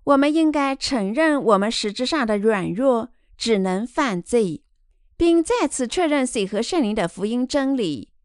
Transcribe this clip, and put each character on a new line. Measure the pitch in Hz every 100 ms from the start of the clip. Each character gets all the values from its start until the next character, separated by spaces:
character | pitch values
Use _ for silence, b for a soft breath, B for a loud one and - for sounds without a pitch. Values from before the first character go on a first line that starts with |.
我 | - 277
们 | 285
应 | 311 311
该 | 302 277 269
承 | - 262 190
认 | 233 320 285
我 | 175 196
们 | 208
实 | - 214
质 | 202
上 | 247 320 226
的 | 208
软 | 214 208 165
弱， | 175 269 233 240 _ _ -
只 | 233 208
能 | 190 185 240
犯 | - 277 180
罪， | - 240 190 151 _ _ _ _ _ -
并 | 339 339
再 | 320 480 302
次 | - 240
确 | - 330
认 | 294 254
水 | 240 190
和 | 208
圣 | 240 359
灵 | 214
的 | 214 220
福 | -
音 | 208 240 254
真 | 285 269
理。 | 269 185 131 - _